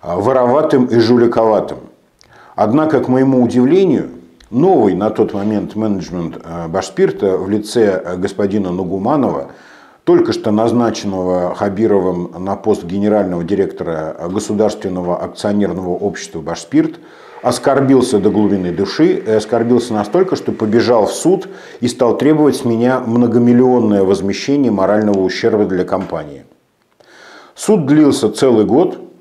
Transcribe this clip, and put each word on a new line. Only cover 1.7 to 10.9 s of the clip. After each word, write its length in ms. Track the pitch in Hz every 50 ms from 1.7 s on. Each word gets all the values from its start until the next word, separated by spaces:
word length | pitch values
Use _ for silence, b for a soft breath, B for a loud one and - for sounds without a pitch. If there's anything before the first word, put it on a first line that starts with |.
| 76 - - - _ _ _ _ _ _ b b b b b b b
Однако, 460 | - 104 107 117 151 156 156 147 127
к 80 | - 127
моему 340 | 127 131 135 135 135 127 120
удивлению, 680 | 110 104 127 123 135 165 190 196 175 131 98 71 - - - - - _ _ - _
новый 440 | 104 123 160 190 185 143 110 98 90
на 160 | 87 104 110
тот 240 | 107 - 107 85 -
момент 420 | 101 98 107 110 101 90 80 -
менеджмент, 640 | 104 110 110 101 92 82 76 85 90 85 80 - -
э, 260 | - 85 85 85 85 82
Башспирта 680 | 82 95 - - - - 190 - - - 107 95 92
в 140 | 90 90 98
лице, 520 | 104 107 104 - - 123 110 101 95 92 -
э, 100 | 87 90
господина 560 | 90 92 98 - - 104 98 98 107 101 90
Нугуманова, 760 | 87 90 95 85 95 95 98 120 151 151 123 101 80 69 69 B B B B B B B B B B B B
только 260 | - 175 175 - -
что 200 | 107 - - 113
назначенного 1040 | 104 107 113 117 113 120 120 113